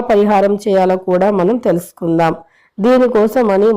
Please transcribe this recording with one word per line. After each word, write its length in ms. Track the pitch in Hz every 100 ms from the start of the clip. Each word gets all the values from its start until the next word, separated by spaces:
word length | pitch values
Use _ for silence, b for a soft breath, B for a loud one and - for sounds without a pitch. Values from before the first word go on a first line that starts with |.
| 240
పరిహారం 440 | 208 208 202 202 202
చేయాలో 320 | 214 190 185 185 185
కూడా 200 | 180 196 196
మనం 180 | 180 247 233
తెలుసుకుందాం. 680 | 170 - - 170 165 160 - b b b -
దీనికోసమని 920 | 220 254 247 226 214 254 220 196 220